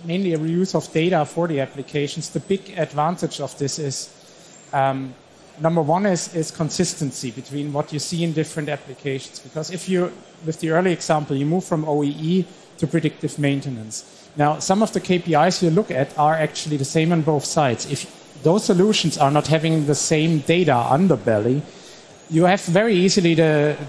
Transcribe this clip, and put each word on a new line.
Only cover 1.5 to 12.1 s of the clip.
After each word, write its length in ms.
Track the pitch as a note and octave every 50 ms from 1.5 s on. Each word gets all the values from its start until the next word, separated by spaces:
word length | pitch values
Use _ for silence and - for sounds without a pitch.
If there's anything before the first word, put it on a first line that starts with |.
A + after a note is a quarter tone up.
| D#3 C#3
applications. 680 | C3 - - C#3 B2+ - - D3 C#3+ C#3+ - E3 D3+ -
The 100 | - D#3+
big 300 | - - G3 G3 - - F#3+
advantage 640 | F#3 D#3 D3 C#3+ D3 D3+ E3 F3+ E3+ E3+ D#3 - -
of 160 | C#3+ C3 -
this 220 | - C#3+ C3+ - -
is, 340 | D3+ C#3 C3 - - - - - - - - - - - - - - - -
um, 420 | C#3 C3+ C3+ C3+ C3+ C3+ C3 B2+ - - _ - - - - - -
number 200 | D3+ E3 E3+ E3+
one 260 | D#3 C#3 D#3+ F#3 G3+
is, 280 | G#3 F#3 D#3+ - - -
is 160 | E3+ D#3 -
consistency 800 | - - E3 D3 - - F#3 E3+ - - D#3+ C3+ - - - B2
between 420 | G#2+ B2+ A#2+ - C3+ D3 D3 D3 C#3
what 200 | C#3+ D3+ - D#3
you 80 | C#3+
see 240 | - - F3+ E3 E3+
in 80 | E3+ D#3
different 360 | D#3 D#3 - - E3 D3 C#3+
applications. 720 | D3 C#3 - - C3 - - C#3+ C3+ C3+ - - - -
Because 320 | - B2+ - D#3 D#3+ D#3+
if 180 | F#3 E3+ - F#3
you, 240 | F#3+ F3 F3+ F3 - - - - - - E3
with 140 | D#3 D#3 -
the 120 | - D#3+
early 200 | D#3+ E3+ F#3 F#3
example, 460 | E3+ - - - D#3+ D3+ D3+ - D3
you 100 | C3+ C#3+
move 160 | D3 E3+ F#3 F3+
from 220 | - F3 D#3 D3+
O 180 | D#3 D3 D3 D3
E 60 |
E 360 | C#3+